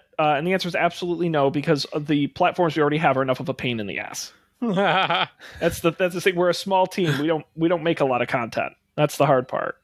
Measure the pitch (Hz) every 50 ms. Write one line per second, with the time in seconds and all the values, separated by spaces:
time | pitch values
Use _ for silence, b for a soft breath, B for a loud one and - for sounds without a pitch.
0 | _ _ _ - 156 151 151 135 156 180 190 185 - 180 165 - 160 170 - -
1 | 180 175 170 160 170 170 160 147 139 139 139 147 139 165 160 139 - - - 156
2 | 151 151 151 147 143 135 - - 180 170 - - 180 165 147 160 147 147 151 156
3 | 165 143 131 131 135 131 127 - 131 - 123 - - 127 120 113 104 98 69 -
4 | 101 - - - - - - _ _ _ _ - 247 233 185 185 202 175 156 190
5 | 185 - 208 185 175 - _ - - - - - - 170 165 - - 165 156 -
6 | 185 180 175 180 - 196 180 175 180 180 165 - - 196 190 185 185 - - 208
7 | 180 160 139 131 147 160 165 151 - _ - 156 165 175 180 165 151 165 156 -
8 | 151 135 127 120 120 - - 131 117 113 - 120 80 - - _ _ _ - -
9 | 151 147 - - 139 147 139 127 123 - - - - - - _